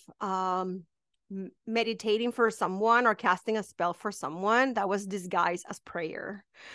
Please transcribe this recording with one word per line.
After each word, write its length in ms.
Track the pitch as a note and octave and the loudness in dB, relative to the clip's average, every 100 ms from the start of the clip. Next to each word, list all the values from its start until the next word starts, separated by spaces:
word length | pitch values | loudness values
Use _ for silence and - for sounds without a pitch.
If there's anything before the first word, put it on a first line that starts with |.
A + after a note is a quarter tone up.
| - - | -18 -6
um, 640 | G3 F#3+ F#3 F#3 F#3 F#3 E3+ _ _ _ - | -2 0 0 -2 -2 -6 -12 _ _ _ -12
m-, 200 | F#3+ F#3+ - - | -10 -10 -12 -4
meditating 680 | A3+ A3+ A3+ A3 G#3+ A#3+ | -2 0 -2 0 2 2
for 180 | A#3+ A3+ | 2 2
someone 560 | - F3 F#3+ A3 A#3 A#3+ | 2 -2 2 4 6 4
or 80 | |
casting 440 | G#3 A3 F#3 - A3 | 4 2 2 0 -2
a 40 | |
spell 300 | - - F3 | -2 -2 -2
for 180 | E3+ G#3+ | -2 -6
someone, 640 | F#3+ C3+ E3 G3 A#3 C4 | -6 -8 -2 2 4 4
that 140 | A3+ G3 | 2 0
was 180 | G3 G3 | -2 -2
disguised 600 | G3 F3+ F3+ F3 F3 - | -6 -2 0 0 0 -8
as 120 | - | -14
prayer. 640 | - F3 D#3+ - - G3+ _ - - | -10 -8 -6 -6 -10 -12 _ -20 -20